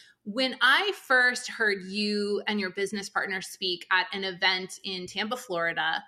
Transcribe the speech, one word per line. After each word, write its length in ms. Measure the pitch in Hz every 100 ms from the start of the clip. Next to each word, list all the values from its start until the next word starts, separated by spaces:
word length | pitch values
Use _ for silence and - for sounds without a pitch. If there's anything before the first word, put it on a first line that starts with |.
| - _
when 320 | - 208 262 226
I 320 | 247 294 403 381 -
first 420 | 254 247 240 -
heard 360 | 208 220 196 185
you 560 | 202 208 208 202 202 202
and 140 | 208
your 100 | 190
business 360 | 180 196 202 196
partner 320 | - 147 190
speak 460 | - - 190 175 -
at 180 | 185 180
an 120 | 202
event 540 | 190 175 185 185 185 -
in 220 | 196 185 180
Tampa, 320 | 196 214 247
Florida, 640 | - 170 170 165 160 165